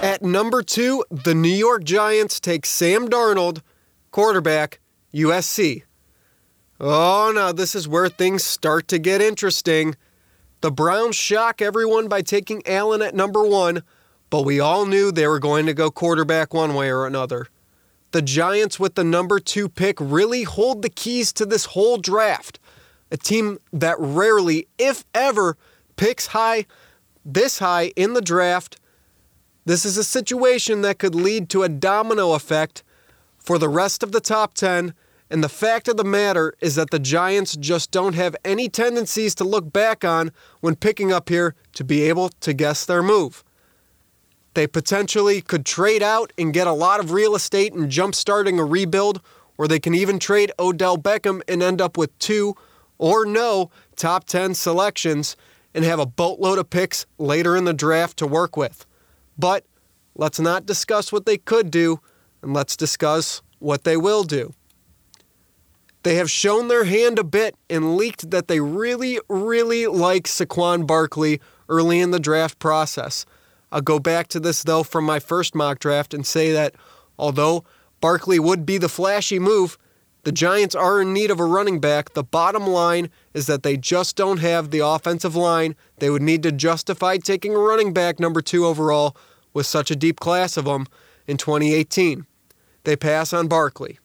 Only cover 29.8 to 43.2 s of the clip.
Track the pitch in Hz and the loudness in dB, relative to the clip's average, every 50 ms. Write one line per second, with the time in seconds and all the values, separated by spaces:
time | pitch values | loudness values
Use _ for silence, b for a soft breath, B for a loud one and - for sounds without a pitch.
29.8 | - 208 185 208 214 - - 254 220 - 247 254 254 254 247 240 - - 220 208 | 0 -2 -2 -2 -4 -2 -2 -4 -2 -2 -2 2 4 4 4 4 2 0 0 0
30.8 | 202 202 196 _ - 190 160 170 180 196 214 220 185 165 - 190 190 175 156 139 | 0 -2 -2 _ -2 0 0 2 0 2 0 0 -4 0 0 0 2 2 0 0
31.8 | 147 190 196 208 220 226 226 214 196 175 160 151 - - 160 156 156 151 _ - | 0 2 2 2 2 0 0 0 2 2 2 0 0 0 0 0 0 -2 _ -18
32.8 | _ b b b b b b b b b b b _ - 175 165 160 151 143 165 | _ b b b b b b b b b b b _ -2 0 0 0 0 2 2
33.8 | 185 196 - - - 208 196 226 - - 220 220 214 202 _ - - 190 180 175 | 0 0 0 -4 -6 -2 -2 -4 -2 0 0 0 0 -2 _ -2 -2 0 0 0
34.8 | 175 180 - b b b b b b b - 160 156 147 - - 214 220 226 226 | -2 -4 -10 b b b b b b b -2 -2 -2 -2 -2 -2 0 0 0 0
35.8 | 226 - 233 214 208 196 196 202 202 202 190 175 160 156 - _ - 170 139 156 | 0 -2 -2 0 0 0 0 0 0 2 2 0 0 -2 -4 _ -4 -2 -2 -2
36.8 | 160 143 - 156 139 131 147 170 175 185 196 202 196 - - 151 143 143 175 170 | -2 -2 -2 -4 -2 0 0 0 0 2 0 0 -2 -2 -8 -8 -4 -2 -2 -2
37.8 | - - - 190 180 196 175 165 180 175 147 - _ 185 202 214 254 226 - - | -2 -2 -2 -2 0 0 0 0 -2 -2 -4 -6 _ -4 -2 -2 -2 -4 -2 0
38.8 | 226 247 240 240 226 - - 214 220 208 - - 190 185 208 214 170 151 - 202 | 0 0 0 -2 -4 -4 -4 -2 -2 -2 -2 -2 -2 0 0 -2 -2 -2 -2 0
39.8 | 214 226 220 - - 175 165 165 165 160 b b b b b b - 170 160 - | 2 2 0 0 -2 0 0 0 -2 -4 b b b b b b -2 -2 -2 0
40.8 | - 214 214 - 202 190 190 175 165 - 175 175 175 170 - b b b _ - | 0 -2 0 0 0 0 0 0 0 -2 0 0 0 0 -2 b b b _ -12
41.8 | 139 131 147 147 147 156 165 170 180 180 - _ - 165 147 135 151 147 151 147 | -4 -2 0 2 2 2 2 0 0 -4 -4 _ -6 -4 -2 0 0 0 0 -2
42.8 | - - 180 175 175 190 214 208 | -2 0 0 0 2 4 2 2